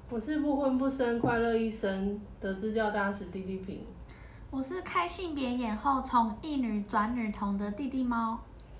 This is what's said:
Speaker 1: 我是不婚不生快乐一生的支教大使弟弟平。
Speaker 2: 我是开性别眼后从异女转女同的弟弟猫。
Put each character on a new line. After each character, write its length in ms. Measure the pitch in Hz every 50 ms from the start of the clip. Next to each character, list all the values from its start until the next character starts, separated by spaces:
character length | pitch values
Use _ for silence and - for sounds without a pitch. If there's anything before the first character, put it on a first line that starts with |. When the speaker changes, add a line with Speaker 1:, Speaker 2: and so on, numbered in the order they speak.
| - -
Speaker 1:
我 100 | 247 226
是 200 | 214 - 311 294
不 180 | 277 294 277
婚 220 | 277 285 269 262 254
不 100 | 269 269
生 320 | 262 - 254 233 233 233
快 180 | 233 247 240 226
乐 160 | 233 233 226
一 160 | 226 226 226
生 480 | 208 - - 196 190 190 196 202 202 208 - - - -
的 140 | - 196 190
支 180 | 190 196 220 214
教 180 | 226 220 214
大 220 | 208 208 202 196 202
使 140 | - 190
弟 160 | 175 180 190 190
弟 160 | 185 190 190
平。 220 | - - - - - - - - - - - - - - - - - -
Speaker 2:
我 120 | - 269 262
是 180 | 262 359 370
开 260 | 349 - - 370 349
性 280 | 349 - - 381 339 302
别 180 | 285 262 240 247
眼 240 | 247 247 220 214
后 240 | 214 - 285 277 262
从 340 | 247 - - 240 233 220 208 -
异 160 | - 320 294
女 240 | 277 254 226 214 208 202
转 300 | - - 220 208 220 240
女 160 | 247 226 214
同 280 | 202 - 208 202 202 196
的 120 | 208 208 202
弟 180 | - 285 254
弟 120 | 269 262 254
猫。 360 | 240 240 233 226 226 226 226 - - - - - - - -